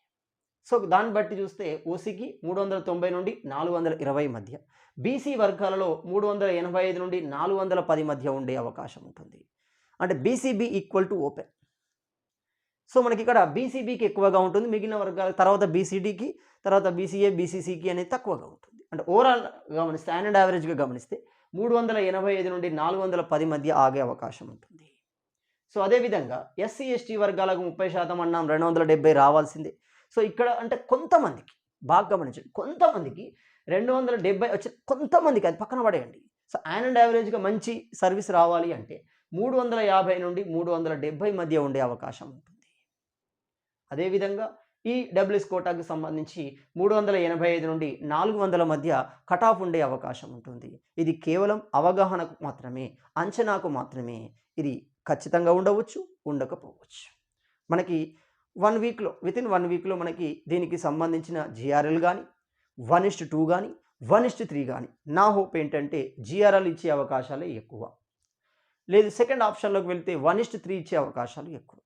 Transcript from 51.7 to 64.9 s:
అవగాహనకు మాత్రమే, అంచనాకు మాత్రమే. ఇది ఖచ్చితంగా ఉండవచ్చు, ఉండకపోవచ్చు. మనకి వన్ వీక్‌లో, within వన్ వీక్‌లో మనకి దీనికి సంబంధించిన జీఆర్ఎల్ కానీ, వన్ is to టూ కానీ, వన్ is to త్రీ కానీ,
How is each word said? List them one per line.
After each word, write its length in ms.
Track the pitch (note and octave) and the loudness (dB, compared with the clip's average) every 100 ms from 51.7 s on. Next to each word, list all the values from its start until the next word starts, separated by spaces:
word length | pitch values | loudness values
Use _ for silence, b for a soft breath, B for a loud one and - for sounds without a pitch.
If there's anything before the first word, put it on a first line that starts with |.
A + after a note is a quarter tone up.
| C#3 | 2
అవగాహనకు 560 | E3 F#3 F#3+ F#3 E3 - D3 | 4 4 2 0 -6 -10 -12
మాత్రమే, 400 | C3 B2+ B2+ C3 b b D3+ | -12 -12 -10 -12 b b -4
అంచనాకు 480 | F#3 G3+ A3 G3 F3 C3+ | -4 0 0 0 -2 -6
మాత్రమే. 400 | B2+ C3 A#2+ A#2 A2 _ _ - | -6 -10 -10 -10 -16 _ _ -6
ఇది 120 | C#3+ B2 - _ - | -4 -6 -12 _ -4
ఖచ్చితంగా 420 | D3+ - E3+ E3+ F3+ | -4 0 0 4 4
ఉండవచ్చు, 400 | F#3+ G#3 A3+ - F#4 _ D#3 | 4 2 -2 -8 -14 _ -8
ఉండకపోవచ్చు. 720 | C#3+ C3+ - - - _ - - _ _ _ _ _ - | -6 -6 -10 -16 -20 _ -20 -20 _ _ _ _ _ -2
మనకి 300 | E3+ F3 E3 D#3 b b b b - | -2 0 -2 -4 b b b b 0
వన్ 220 | G#3+ A3+ | 2 2
వీక్‌లో, 280 | A#3 A#3 G3+ - E3+ | -2 -4 -8 -6 -6
within 180 | A#3+ B3 F#3 | -4 0 0
వన్ 120 | F3 | 0
వీక్‌లో 240 | F3 F#3+ F#3 | -2 -4 -6
మనకి 260 | E3+ E3+ D#3+ D#3 - | -6 -6 -8 -8 -4
దీనికి 280 | F3 E3+ E3+ D#3+ | -4 -2 -4 -4
సంబంధించిన 520 | D#3 E3 E3 D#3+ E3 D3+ A2+ | -2 -2 -2 -4 -8 -8 -8
జీఆర్ఎల్ 440 | C3+ C#3+ D3 D#3+ F3 | 0 0 2 2 2
కానీ, 160 | F#3 - _ _ _ _ - | 0 -8 _ _ _ _ -14
వన్ 300 | A#2 E3+ G3 | 2 2 2
is 80 | - | -2
to 60 | D3+ | -6
టూ 80 | D#3 D#3+ | 0 2
కానీ, 180 | F3 G#3+ - _ _ A2+ | 2 -2 -12 _ _ 4
వన్ 160 | G#3 A#3+ | 4 4
is 60 | - | -2
to 80 | A#3 | -8
త్రీ 120 | C#3+ C3 | -6 -6
కానీ, 180 | B2+ B2 | -6 -10